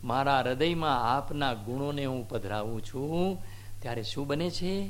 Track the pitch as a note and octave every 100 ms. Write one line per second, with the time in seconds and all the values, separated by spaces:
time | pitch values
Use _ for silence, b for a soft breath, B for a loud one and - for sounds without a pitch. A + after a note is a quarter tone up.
0 | B2+ A#2+ C#3 C#3 B2 B2+ D#3+ E3+ D#3+ C3
1 | A#2 C3 C#3+ D3 C#3 A#2 G#2 B2+ C#3+ C#3+
2 | C#3 C3 A2 A#2+ G2 G#2 G#2+ A2+ - B2+
3 | C#3+ E3 F3+ F#3 B B B B B2+ A#2
4 | G#2+ - C#3 C#3+ F3 E3+ F3+ F#3+ G3